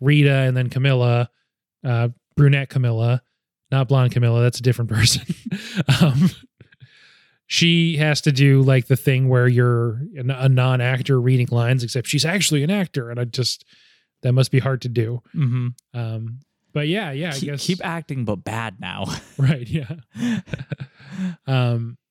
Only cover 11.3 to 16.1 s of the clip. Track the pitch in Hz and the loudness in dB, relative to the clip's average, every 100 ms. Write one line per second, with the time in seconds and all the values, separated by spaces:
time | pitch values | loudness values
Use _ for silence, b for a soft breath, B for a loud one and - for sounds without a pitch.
11.3 | 127 120 120 117 131 117 131 - 147 160 | 2 2 0 0 0 -2 -6 -4 -2 -2
12.3 | 196 160 151 147 202 175 143 117 120 120 | -2 0 0 0 -2 -4 -6 -8 -6 -6
13.3 | 123 117 - _ b b b b _ 131 | -4 -6 -6 _ b b b b _ 0
14.3 | 127 131 135 135 131 127 120 113 123 - | 2 2 0 0 -4 -4 -4 -4 -4 -10
15.3 | 165 135 123 123 123 _ 120 113 | -4 -2 -2 -6 -8 _ -10 -8